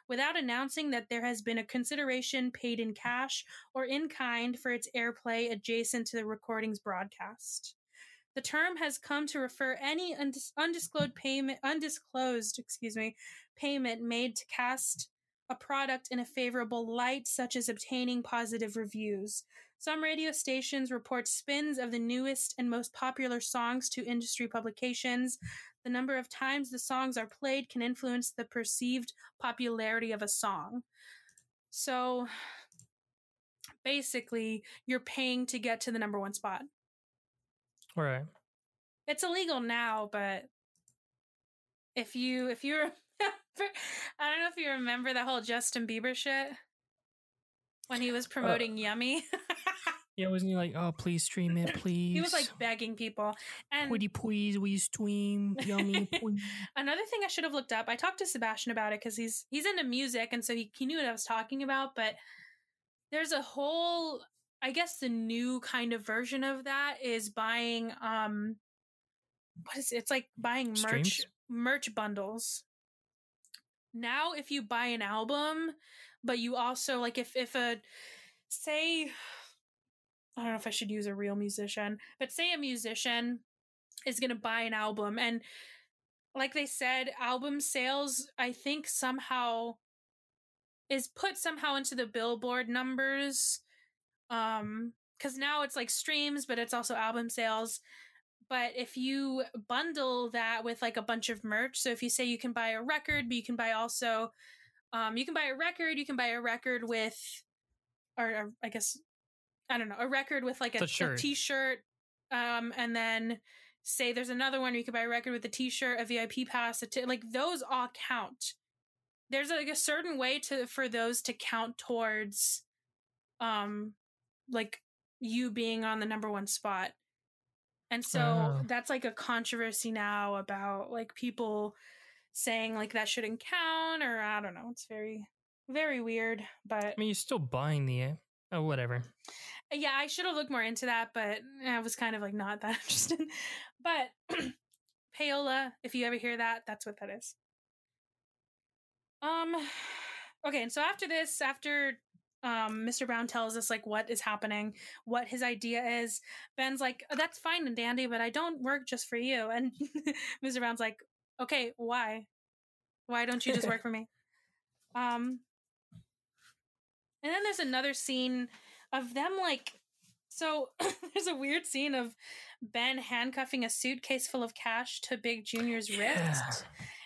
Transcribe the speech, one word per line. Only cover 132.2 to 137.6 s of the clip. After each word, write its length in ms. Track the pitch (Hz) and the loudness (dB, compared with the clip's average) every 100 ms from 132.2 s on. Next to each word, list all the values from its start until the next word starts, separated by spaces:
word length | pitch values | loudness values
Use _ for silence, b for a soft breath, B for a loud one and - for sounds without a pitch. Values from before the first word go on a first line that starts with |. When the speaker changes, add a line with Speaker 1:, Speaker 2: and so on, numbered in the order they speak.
| B | B
Speaker 1:
saying, 420 | - - 226 220 220 | -2 2 2 0 -2
like, 180 | 214 | 0
that 160 | 226 214 | 0 0
shouldn't 320 | - 220 233 | 0 -2 -4
count, 640 | - 359 330 320 320 320 | 0 2 4 2 2 2
or 180 | 269 226 | 0 0
I 200 | 214 208 | 0 0
don't 140 | 202 175 | -2 -6
know. 140 | 233 | -10
It's 140 | 240 - | -10 -8
very, 400 | 214 214 220 202 _ _ _ - | -6 -6 -8 -12 _ _ _ -4
very 320 | 277 311 262 | 0 2 2
weird, 460 | 226 226 226 220 214 B 208 | 0 0 0 0 -6 B -2
but 320 | 214 208 208 | 0 0 0
Speaker 2:
I 20 | |
mean, 80 | 214 | 2
you're 80 | 196 | 2
still 240 | - 240 | 0 0
buying 460 | 127 127 | 0 2